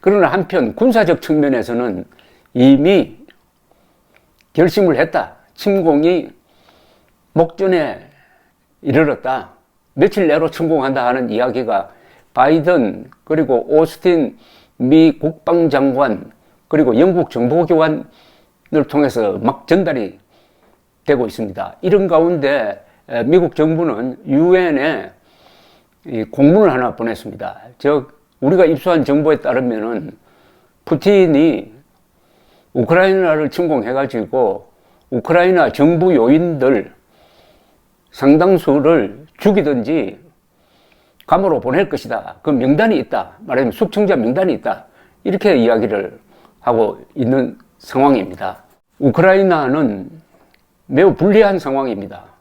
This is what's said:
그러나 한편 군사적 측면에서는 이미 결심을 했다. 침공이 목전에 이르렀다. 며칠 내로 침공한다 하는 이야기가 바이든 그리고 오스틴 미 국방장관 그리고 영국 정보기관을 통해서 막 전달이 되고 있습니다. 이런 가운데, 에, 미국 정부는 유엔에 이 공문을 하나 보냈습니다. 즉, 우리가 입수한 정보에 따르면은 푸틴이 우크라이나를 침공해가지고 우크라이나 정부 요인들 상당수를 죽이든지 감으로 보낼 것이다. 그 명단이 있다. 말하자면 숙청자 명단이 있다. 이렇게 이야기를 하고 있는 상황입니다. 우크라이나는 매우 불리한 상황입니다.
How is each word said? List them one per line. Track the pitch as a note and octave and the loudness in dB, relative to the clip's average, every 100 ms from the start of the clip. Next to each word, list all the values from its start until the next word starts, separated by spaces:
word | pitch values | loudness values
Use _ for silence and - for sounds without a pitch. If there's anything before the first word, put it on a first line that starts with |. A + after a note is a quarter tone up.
그러나 | - G3+ E3 | 2 2 2
한편 | F3 F3 F#3 A#2+ - | 0 -2 -2 -2 0
군사적 | B3 A3+ F#3 E3 | 2 2 2 0
측면에서는 | - D3+ C#3+ B2+ G#2 A#2+ B2 F2+ - _ _ _ _ | 0 0 0 -2 -4 -4 -4 -6 -12 _ _ _ _
이미 | B2 C3 C3+ D#3 G4 B2 - - _ _ _ _ _ _ _ _ _ _ _ _ | 2 4 6 4 2 0 -10 -20 _ _ _ _ _ _ _ _ _ _ _ _
결심을 | - E3+ G#3 F#3+ C3 | 0 0 2 0 2
했다. | D#3+ - F#2+ - _ | 0 -2 -6 -12 _
침공이 | _ - G3 E3 D3 E3 F3+ - _ _ _ _ _ _ _ _ _ _ | _ -2 0 2 2 2 -2 -4 _ _ _ _ _ _ _ _ _ _
목전에 | D#3 E3 - F#3+ F3+ C#3+ F#2+ - _ _ _ _ _ _ _ | -2 -2 -2 -2 0 -2 -8 -18 _ _ _ _ _ _ _
이르렀다. | - C3+ D#3 B2+ C3 C3 - _ _ _ _ | -2 0 0 -2 -6 -8 -8 _ _ _ _
며칠 | - F#3+ G3+ F3 | 0 0 2 0
내로 | D3 D#3+ | 0 -2
침공한다 | - E3 D#3+ C3+ C3+ B2 | -4 -2 -2 -2 -2 -2
하는 | C3 A#2+ | -2 -4
이야기가 | A2 B2 A#2+ A#2 G2+ G2 _ _ _ _ | -2 -4 -4 -4 -4 -4 _ _ _ _
바이든 | - C3 D#3+ D3+ F3 A2 F#2 - _ | 0 2 2 2 0 0 -6 -16 _
그리고 | _ D#3 C#3 B2 - | _ -2 0 -2 2
오스틴 | D3+ D#3+ - F#3 E3+ C3 - _ _ _ _ | 2 2 -2 -2 0 -2 -8 _ _ _ _
미 | B2+ D#3 E3 C#3+ | 2 4 4 2
국방장관 | D3+ D#3+ - E3+ E3 C#3 C#3 B2+ C#3 G2+ - _ _ _ _ | -6 -6 -2 0 0 0 0 0 -2 -2 -10 _ _ _ _
그리고 | D#3 C3 A2+ | 0 2 2
영국 | F3 E3+ D#3+ | 2 2 -2
정보기관을 | B2 A#2+ D#3 E3 E3 D#3+ D#3 - _ _ _ _ _ _ D#3 C#3 | -2 -2 0 0 2 0 -2 -10 _ _ _ _ _ _ -4 -2
통해서 | C#3+ C#3+ A#2+ G#2+ - | 0 -2 0 -4 -2
막 | A2+ A#2 - | -4 -4 -2
전달이 | E3+ E3+ C3+ G2 - _ _ _ _ _ _ _ _ | 0 0 -4 -8 -12 _ _ _ _ _ _ _ _
되고 | - C#3 A#2 | -2 -2 -2
있습니다. | - G#2+ F#2 F#2 - | -6 -10 -8 -12 -6
이런 | F#3 G3+ G3 | 0 0 2
가운데, | D#3+ E3+ F3 F3+ D3 G#2+ - _ _ - | 2 2 0 -2 -2 -4 -8 _ _ -10
에, | A#2 | -6
미국 | A#2 F3 E3 - | 2 2 2 -2
정부는 | D#3 D#3+ E3+ G#2+ B2+ B2+ - | -2 0 -2 -4 -8 -10 -2
유엔에 | C#3 E3+ F#3 F3+ C#3+ D3 B2+ F2 _ _ _ _ _ _ _ _ _ - | 0 4 2 2 -2 -2 -6 -10 _ _ _ _ _ _ _ _ _ -10
이 | A2+ | -8
공문을 | A2 - C#3 F#3 G3+ | -8 2 4 6 2
하나 | B2+ B2 | 0 -4
보냈습니다. | A2+ A#2 A2 G#2+ G2 F#2 G2 A#2+ B2+ | -6 -8 -8 -12 -12 -14 -14 -20 _
즉, | C#3+ D3 B2+ _ _ _ | 0 0 -4 _ _ _
우리가 | C3 F3+ E3+ | 0 2 2
입수한 | E3 F#3 E3 | 2 -2 -2
정보에 | C#3 C#3+ D3+ D3 | 0 0 0 -2
따르면은 | D3 B2+ B2 A2 G#2+ A2+ D#3 - _ _ _ _ _ _ | -2 -4 -2 -4 -6 -8 -10 -18 _ _ _ _ _ _
푸틴이 | - D3+ F#3+ G3+ F3+ C#3+ E3 G#2+ G#2 - _ _ _ _ _ _ _ _ _ | -6 -2 2 4 4 4 2 0 -8 -20 _ _ _ _ _ _ _ _ _
우크라이나를 | C3 A#2 E3+ F#3+ F#3+ F3+ D#3 D3+ | -4 0 2 2 2 0 0 -2
침공해가지고 | - F3 D3 G#2+ C3 C3+ A#2+ G2+ C3 A2+ - - _ _ _ _ | -4 -2 -2 -2 -4 -4 -6 -4 0 0 -2 -12 _ _ _ _
우크라이나 | B2 - E3+ F3+ F3+ C3+ | -8 0 2 2 2 0
정부 | - D3 E3+ F#3 | 2 2 2 2
요인들 | D#3 A2+ D#3 F3 D3+ C3 B2 F#2+ _ _ _ _ _ _ _ _ _ _ _ _ | 2 4 2 0 0 0 0 -2 _ _ _ _ _ _ _ _ _ _ _ _
상당수를 | - C#3 D#3 F3+ F#3 - C#3+ C#3+ E3 G2+ G#2+ D3+ _ | -2 2 4 4 2 2 0 2 2 0 -8 -20 _
죽이든지 | G3+ G3+ D3 C3 A2 D#3+ G2 G2+ _ _ _ _ _ _ _ _ _ _ - | 0 2 0 -2 -2 -4 -4 -10 _ _ _ _ _ _ _ _ _ _ -2
감으로 | E3+ G3 C#3+ | 0 0 -2
보낼 | B2 C#3 G3 | -2 -2 -2
것이다. | C#3+ A2+ A2+ - - | -6 -8 -10 -10 -10
그 | - | -4
명단이 | C#3 C3 D3+ A3 F3+ | -2 0 2 2 0
있다. | B2 A#2+ F2 - | -2 -6 -8 -16
말하자면 | A3 B2+ B2+ | -6 -2 -2
숙청자 | - G#3 G#3 G#3 E3 | -2 -4 -2 0 0
명단이 | A2+ C3+ F#3+ | -2 -2 -2
있다. | B2+ A#2 - - _ _ _ | -2 -6 -8 -12 _ _ _
이렇게 | - G3 G#3 D3+ | -6 -2 2 2
이야기를 | A#2 A2+ G#2+ G2+ F#2+ - _ _ _ _ | 2 0 0 -4 -6 -14 _ _ _ _
하고 | - A2+ G#2+ - - | -2 0 0 -4 -16
있는 | - A#2+ C3 B2 - _ _ | -6 -2 0 -2 -8 _ _
상황입니다. | - C3 C#3 C3 F#2 - F#2+ - _ _ _ _ | -8 0 2 2 -2 -10 -12 -12 _ _ _ _
우크라이나는 | C#3 A#2+ F3+ F#3+ F#3+ E3 C3 C#3+ C#3 G2+ - D#3+ _ _ _ _ _ _ _ | -2 2 2 4 2 0 0 -2 -2 -4 -12 -20 _ _ _ _ _ _ _
매우 | C#3 F#3+ | 2 2
불리한 | - G3 G#3 G#3 F#3+ | 2 2 4 2 0
상황입니다. | C#3+ C3+ C3+ G2+ G2 F2 - _ | -4 -4 -4 -6 -10 -16 -20 _